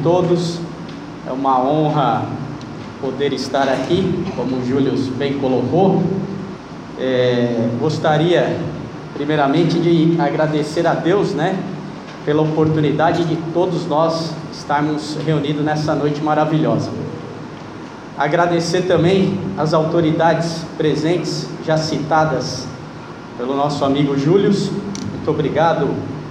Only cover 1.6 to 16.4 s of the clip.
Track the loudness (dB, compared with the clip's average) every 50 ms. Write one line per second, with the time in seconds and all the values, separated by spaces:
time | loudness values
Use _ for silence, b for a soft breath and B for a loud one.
1.6 | 4 4 2 2 2 2 2 2 2 2 2 0 -2 -4 -6 -6 -8 -8 -10 -10
2.6 | -12 -12 -12 -12 -12 -12 -10 -8 -6 -6 -4 -2 -2 -2 -2 -2 -4 -2 0 0
3.6 | 2 2 0 0 0 0 2 2 2 0 0 -2 -2 -4 -4 -4 -4 -2 -2 -2
4.6 | -2 0 0 2 2 2 0 0 -2 -2 -2 -2 -2 -2 -2 0 0 0 2 2
5.6 | 2 2 4 4 4 4 4 2 2 0 0 -2 -4 -6 -6 -8 -8 -10 -12 -12
6.6 | -14 -14 -14 -14 -14 -12 -8 -4 -2 0 2 2 4 4 2 2 2 0 0 0
7.6 | 0 0 0 0 0 0 0 2 2 2 4 4 4 4 4 4 2 2 0 -4
8.6 | -4 -6 -6 -8 -10 -10 -12 -12 -12 -10 -8 -6 -2 0 2 2 4 4 4 4
9.6 | 4 4 2 2 4 4 4 6 4 4 4 2 2 2 2 2 0 2 2 0
10.6 | -2 -2 0 0 2 2 2 2 2 2 2 2 2 0 0 0 0 0 -2 -2
11.6 | -4 -6 -8 -8 -10 -10 -12 -12 -14 -14 -14 -8 -2 0 2 2 2 2 2 2
12.6 | 2 2 2 2 2 2 2 2 2 2 2 2 0 0 0 -2 -2 -2 0 0
13.6 | 0 0 0 -2 -2 0 0 2 2 2 0 -2 -4 -6 -6 -8 -10 -12 -12 -10
14.6 | -4 -2 0 0 2 0 -2 -2 -4 -6 -6 -4 -2 0 0 0 0 0 -2 0
15.6 | 0 0 0 0 0 0 0 2 0 0 0 0 0 0 2 2